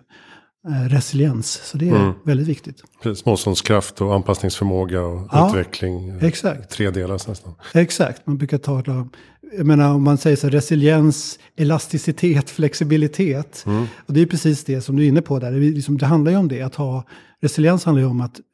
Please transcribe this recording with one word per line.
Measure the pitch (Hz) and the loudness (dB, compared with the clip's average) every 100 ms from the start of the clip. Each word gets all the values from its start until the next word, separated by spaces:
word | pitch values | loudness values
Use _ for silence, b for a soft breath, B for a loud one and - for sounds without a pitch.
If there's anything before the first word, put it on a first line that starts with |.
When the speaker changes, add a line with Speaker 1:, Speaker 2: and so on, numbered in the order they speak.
| _ B B B B _ 170 | _ B B B B _ -6
Speaker 1:
Eh, | 139 127 | -4 2
resiliens, | 135 - 139 151 120 113 - | 0 0 0 0 0 -6 -8
så | - 143 | -10 -4
det | 170 | 2
är | 110 | 4
Speaker 2:
Mm. | 98 95 151 | 4 0 -2
Speaker 1:
väldigt | 135 156 | 0 0
viktigt. | 143 - - _ _ | -4 -8 -20 _ _
Speaker 2:
Precis, | 117 98 - | -6 -2 0
motståndskraft | 101 - 92 - 104 - - | 0 0 -2 2 0 0 -4
och | 101 98 | 0 0
anpassningsförmåga | 98 95 95 - 101 92 92 92 | 0 -2 -2 -2 -2 0 -2 -2
och | 87 87 98 | -4 -6 -2
Speaker 1:
Ja, | 143 180 | 2 4
Speaker 2:
utveckling. | 95 85 - 95 90 92 95 | 2 -2 -4 -6 -6 -10 -2
Speaker 1:
exakt. | 165 - 202 147 104 | -2 0 -4 -6 -12
Speaker 2:
Tre | - 104 | -4 -2
delar | 95 90 | -2 -4
nästan. | 95 - 98 - 82 - | -6 -8 -12 -14 -20 -2
Speaker 1:
Exakt, | 165 170 - 165 - - | 0 0 0 -2 -2 -6
man | 143 | -4
brukar | 143 143 | -2 -4
ta, | - 135 127 127 123 B B B - 202 | -2 -4 -4 -6 -6 B B B -16 -2
jag | 151 | 2
menar, | 151 143 | 4 4
om | 143 | 4
man | 139 143 | 2 2
säger | 160 143 | 2 2
så | 143 | 2
här, | |
resiliens, | 143 139 156 147 156 151 147 - - b - | 0 2 2 4 6 4 2 -6 -14 b -2
elasticitet, | 147 160 - 160 - 156 180 143 139 | 0 0 -2 -4 -4 0 2 2 0
flexibilitet. | - 151 - 151 156 151 147 190 135 151 - - | -2 -2 0 0 2 2 0 -2 -2 -8 -10 -4
Speaker 2:
Mm. | 104 117 B - | -2 -2 B -2
Speaker 1:
Och | |
det | 143 | 2
är | 170 | 2
precis | 170 160 143 | 2 0 0
det | - 131 | -2 -6
som | 123 139 | -2 2
du | |
är | 147 | 4
inne | 135 | 2
på | - 139 | 0 -4
där. | 120 | -2
Det | 135 | 0
är | 147 | 0
liksom, | 151 135 143 | 0 -2 0
det | 135 | 2
handlar | 165 151 | 2 2
ju | 190 | 2
om | 175 | 0
det, | 127 | -2
att | 131 - | -8 -6
ha, | 139 131 120 B B B | -6 -6 -8 B B B
resiliens | 147 - 156 180 170 | -4 2 2 2 2
handlar | 143 | 2
ju | 131 | 2
om | 123 | 0
att | 123 - - | -4 -8 -20